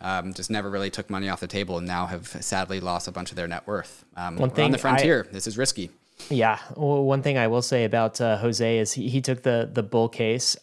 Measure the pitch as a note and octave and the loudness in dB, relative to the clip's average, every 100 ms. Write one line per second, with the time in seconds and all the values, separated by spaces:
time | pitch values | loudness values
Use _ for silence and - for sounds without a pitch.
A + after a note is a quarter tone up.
0 | F#2 F#2 F2+ F2+ F#2 A2 G2+ G2 G2 - | -4 -2 -4 -6 -4 -4 -2 -4 -4 -4
1 | - G2 G2 F#2+ F2 G2+ F#2+ F2 F2 F2 | -6 -4 -4 -4 -4 -4 -4 -4 -2 -2
2 | F2+ F2+ - - - F#2+ F#2 F#2+ F2+ F2 | -2 -6 -10 -10 -4 -2 -2 -4 -2 -4
3 | F2+ F2+ F#2 F#2 E2+ F2+ - G#2 - - | -4 -8 -8 -6 -6 -6 -6 -6 -6 -16
4 | - - F2 E2+ B2+ C#3+ D3+ C3 C3 C3 | -16 -8 -6 0 0 2 2 2 2 4
5 | D3+ C#3 - F#2+ A2+ G#2+ C3+ - F2 - | 4 4 0 -6 -6 -2 -2 -2 -6 -10
6 | _ - - C3+ A2+ G#2+ - - D3 C#3+ | _ -18 -2 2 4 2 -4 -2 2 4
7 | C#3 C#3 C#3+ C3+ A2+ A#2+ - B2+ A2+ A#2 | 4 2 2 2 4 2 2 2 4 4
8 | A2 - A#2 G#2 A#2 A2 A2+ A2+ G#2+ - | 2 2 2 2 2 2 2 2 2 -2
9 | A2+ C3+ B2+ B2 C3 A#2 - - G#2 A#2 | -2 0 0 0 2 2 0 -2 0 2
10 | A2+ - A2 B2 - - | 2 2 0 2 0 -2